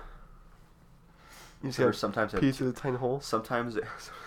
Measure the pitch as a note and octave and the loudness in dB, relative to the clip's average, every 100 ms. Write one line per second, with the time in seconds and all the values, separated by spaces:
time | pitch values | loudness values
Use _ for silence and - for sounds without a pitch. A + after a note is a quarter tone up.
0 | - - - - - - - - - - | -16 -16 -18 -20 -20 -20 -20 -20 -20 -20
1 | - - - - - - C#3 B2+ B2 - | -20 -20 -20 -20 -20 -8 -4 4 4 4
2 | G#2 A2+ G#2+ G2 C3+ C3 C3 A#2+ C#3 B2 | 0 0 0 4 4 4 0 0 -2 0
3 | B2+ C#3 - A2 - A#2+ A#2+ G#2+ - - | 0 0 0 -2 2 0 0 -2 -4 -10
4 | - - | -12 -14